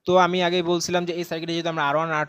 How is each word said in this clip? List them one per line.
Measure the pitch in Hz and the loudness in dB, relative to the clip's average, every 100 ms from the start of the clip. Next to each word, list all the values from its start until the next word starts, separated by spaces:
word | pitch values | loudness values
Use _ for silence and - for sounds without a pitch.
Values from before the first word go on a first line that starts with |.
| - | 2
তো | 180 175 | 4 4
আমি | 180 175 | 2 0
আগেই | 180 170 | 0 0
বলছিলাম | 175 170 175 175 | -2 0 -2 -2
যে | 170 | -6
এই | 170 | -6
সার্কিটে | 165 165 170 | -6 -4 -4
যেহেতু | 165 | -4
আমরা | 160 143 | -2 0
আর | 151 | 0
ওয়ান, | 165 | 0
আর | 156 | -2